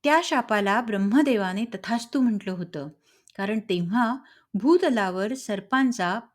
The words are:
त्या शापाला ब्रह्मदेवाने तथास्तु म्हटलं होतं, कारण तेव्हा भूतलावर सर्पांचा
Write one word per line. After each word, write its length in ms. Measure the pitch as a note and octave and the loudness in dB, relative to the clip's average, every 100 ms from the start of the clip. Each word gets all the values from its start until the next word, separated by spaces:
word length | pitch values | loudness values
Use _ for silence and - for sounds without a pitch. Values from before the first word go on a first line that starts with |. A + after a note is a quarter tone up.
त्या 180 | C#4+ D#4 | 4 2
शापाला 580 | E4+ C#4+ A#3+ G#3 G3 G#3+ | 2 -2 0 0 2 0
ब्रह्मदेवाने 840 | A#3 G3+ G3 B3+ C#4+ A3+ F#3+ F#3+ A#3 | 0 0 2 4 4 2 0 -4 -6
तथास्तु 560 | F#3+ - A#3 - C#4+ | -8 -4 -4 -2 0
म्हटलं 300 | B3 G#3 G3 | 2 0 -4
होतं, 380 | F3+ F3 D#3+ C#3+ - _ _ _ - | -6 -8 -8 -10 -14 _ _ _ -8
कारण 220 | G3 A3 | -4 -4
तेव्हा 560 | G#3+ F3+ F3 A3+ A#3 C4 - _ _ | -2 -2 0 0 0 -2 -10 _ _
भूतलावर 800 | G3 A#3+ F4+ F4+ A#3 F#3+ F#3 G3+ | -2 4 4 4 2 0 -2 -4
सर्पांचा 840 | C4 - G3 G3 C4 C4 A#3+ F3+ G#3 A#3 | -4 -6 -8 0 2 2 0 -2 -2 -8